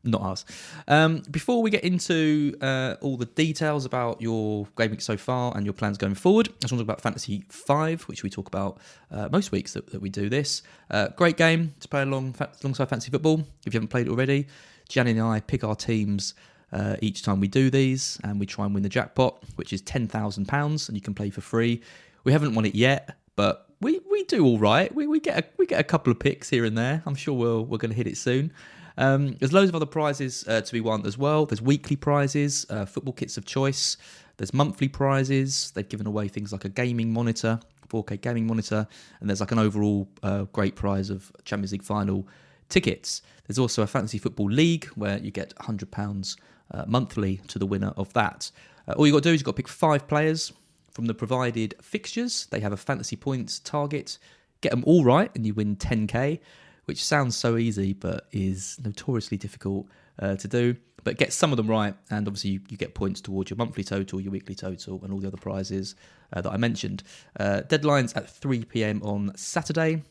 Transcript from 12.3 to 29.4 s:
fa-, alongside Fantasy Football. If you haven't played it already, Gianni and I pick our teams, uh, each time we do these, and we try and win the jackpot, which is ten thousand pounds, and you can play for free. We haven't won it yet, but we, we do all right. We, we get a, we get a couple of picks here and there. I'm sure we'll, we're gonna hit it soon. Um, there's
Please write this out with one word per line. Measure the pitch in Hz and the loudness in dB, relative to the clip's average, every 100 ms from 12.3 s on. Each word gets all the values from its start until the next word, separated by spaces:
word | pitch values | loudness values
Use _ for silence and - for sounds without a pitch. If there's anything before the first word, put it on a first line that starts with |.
fa-, | 123 147 - | -6 -8 -4
alongside | 139 135 131 | -4 -2 -2
Fantasy | 123 127 | -2 -2
Football. | 135 156 156 151 - - | 0 4 2 0 -8 -4
If | |
you | 113 | -2
haven't | 110 | 0
played | 127 120 | 0 0
it | |
already, | 117 135 139 139 - - - _ | 2 2 2 0 -10 -20 -20 _
Gianni | 135 120 | 2 4
and | 110 | 4
I | 113 110 | 2 0
pick | - 131 | 0 -2
our | 107 107 | -2 -4
teams, | - 110 101 101 98 - - _ _ | 0 0 2 -2 -4 -10 -20 _ _
uh, | - 104 101 | -4 -2 0
each | 110 98 | -2 -2
time | - 98 | 0 2
we | 98 | 2
do | 135 135 | 4 4
these, | 135 135 131 - - 104 | 4 2 0 -4 -6 -4
and | 101 | -4
we | 101 | -4
try | - 101 | -4 -2
and | |
win | 101 | 0
the | 98 | 0
jackpot, | 123 - - 127 - - - | -2 -2 2 2 0 -12 -10
which | - | -6
is | 95 | -8
ten | - 120 113 | -4 -4 -2
thousand | 117 107 98 95 | -2 -4 -4 -2
pounds, | 143 147 151 - | 0 0 -2 -4
and | 107 | -6
you | |
can | 107 | -6
play | 98 104 | -4 -4
for | 101 | -6
free. | - 117 117 117 - - - _ - | -2 2 2 0 -6 -20 -20 _ 2
We | |
haven't | 151 147 110 | 4 4 2
won | 107 | 2
it | 104 | 4
yet, | 123 139 - - _ - | 4 4 -4 -20 _ 2
but | 101 - - _ | 2 2 -8 _
we, | 254 359 381 | 0 0 0
we | 403 370 | -2 2
do | 240 | 4
all | 139 113 | 6 6
right. | 104 123 190 | 6 6 4
We, | 285 294 | 0 0
we | 302 | 0
get | 311 - - | 2 -2 -4
a, | - | 0
we | 370 | 2
get | - | 2
a | - | 2
couple | 165 - | 2 2
of | 117 | 2
picks | 143 - - | 0 -2 0
here | 127 117 | 2 2
and | 113 | 2
there. | 123 156 160 | 0 -2 -4
I'm | 139 | -6
sure | - | -2
we'll, | 131 117 113 113 | 0 2 2 0
we're | 110 | -2
gonna | 117 | -2
hit | 113 113 | -2 -2
it | - | -2
soon. | - 127 156 - - - - - | 0 2 0 -6 -20 -20 -16 2
Um, | 135 135 139 | 4 4 2
there's | - | 0